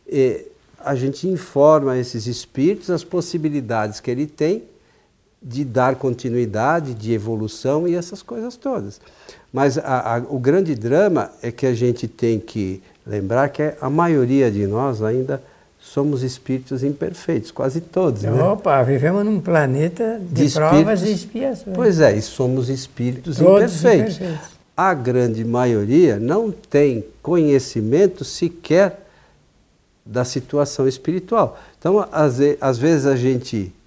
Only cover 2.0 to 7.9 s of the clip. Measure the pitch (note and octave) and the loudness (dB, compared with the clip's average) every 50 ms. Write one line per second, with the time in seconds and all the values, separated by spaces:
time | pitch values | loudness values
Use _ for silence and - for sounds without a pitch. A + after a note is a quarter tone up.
2 | A#2+ B2 - A#2 G#2+ B2 A#2+ - - - - C3 C3+ F3 G#3+ G#3 - - F3 D#3+ | -4 -4 -6 -8 -6 -6 -8 -8 -10 -10 -4 -2 0 0 0 -2 -4 -6 -6 -6
3 | - - - F3 E3 - - E3+ D3+ D#3 D3 C#3+ B2 G#2+ A#2 A2 G#2+ G#2+ G#2 - | -6 -4 -6 -6 -4 -4 -4 -4 -4 -4 -4 -4 -4 -4 -2 -2 -2 -4 -6 -8
4 | - B2+ A#2+ B2+ D3+ D3+ - - D3+ D#3+ G3 A3+ - - _ _ _ _ _ _ | -6 -6 -4 -4 -4 -6 -4 -2 -2 -2 -2 -2 -6 -14 _ _ _ _ _ _
5 | _ _ _ _ _ _ _ _ - C3 A#2 C3+ D3 B2+ A2 B2+ B2+ C3 C3+ C3+ | _ _ _ _ _ _ _ _ -16 -10 -8 -6 -6 -4 0 0 2 0 0 0
6 | - C3 A#2+ B2 - B2+ A#2 B2 A#2+ G#2+ G2 G#2 A#2 C#3 E3 E3+ D3+ C3+ A#2+ G#2+ | -2 -4 -4 -4 -4 -4 -2 -2 -2 -2 -2 -2 0 0 0 -2 -2 -6 -10 -8
7 | G#2+ A2 A#2 G#2+ G2+ A2+ A2+ G#2+ A2 G#2 - - - C3 C#3+ D#3 E3+ F3+ | -4 -4 -4 -2 -2 -4 -6 -4 -6 -8 -8 -6 -4 -2 -2 0 0 -2